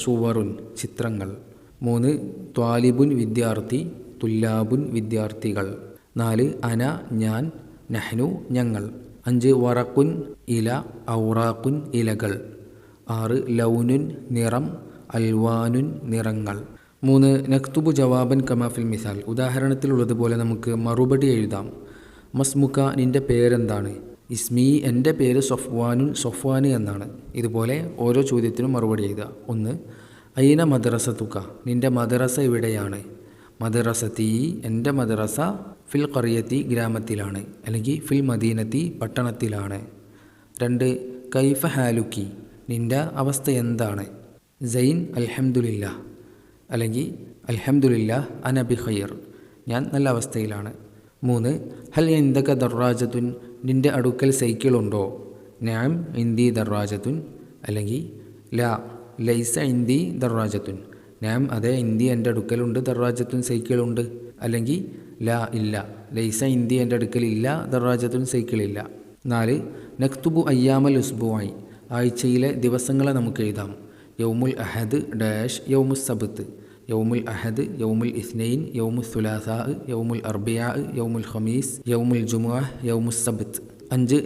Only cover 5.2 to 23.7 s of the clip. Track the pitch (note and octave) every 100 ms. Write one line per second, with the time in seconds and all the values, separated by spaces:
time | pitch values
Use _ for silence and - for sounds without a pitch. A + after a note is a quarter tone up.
5.2 | G#2+ - A2 G2+ G2 G2+ - - _ -
6.2 | A#2 A2 C#3 - A#2+ A2+ C3 E3+ - A2
7.2 | A2 A2 D#3+ - - - - A#2 - A2+
8.2 | D3 - - B2+ A#2+ G#2+ G#2 - - -
9.2 | B2+ B2 B2+ B2 B2 B2 A#2+ C3+ D3+ E3+
10.2 | C#3 - - A2+ A2+ C3 - - - A2+
11.2 | A2 A2+ A2+ A2+ C3 D3 D3 A#2+ A2+ G#2
12.2 | G#2 F#2+ - - - - - - - A2+
13.2 | A2+ B2+ - A#2 A#2 A#2 A#2+ C#3 D#3 D3+
14.2 | - A#2 A2+ B2 D#3 E3+ - - - A#2
15.2 | A2 A2 A2+ A#2 A#2 B2 D#3 D#3 B2 A2+
16.2 | A2 G#2+ G#2 G2+ - - _ _ C3+ C3+
17.2 | C3+ C3+ C3+ C3+ C3+ D#3 D#3 C#3 B2+ B2+
18.2 | B2 C#3 B2+ A#2+ A#2+ A#2+ A2+ G#2+ G#2+ G2+
19.2 | G2+ A#2 B2+ C3 C3+ C3+ C#3 B2+ A#2+ A#2
20.2 | A#2 A#2 A2+ A2+ A#2 A2+ A#2 A#2 B2+ C3+
21.2 | C#3 A#2 G#2+ G2 G#2 - - - - -
22.2 | - B2+ C3+ C#3 C3+ C#3 C3+ C3+ B2+ C3+
23.2 | C3+ A#2+ A#2+ A#2+ G#2+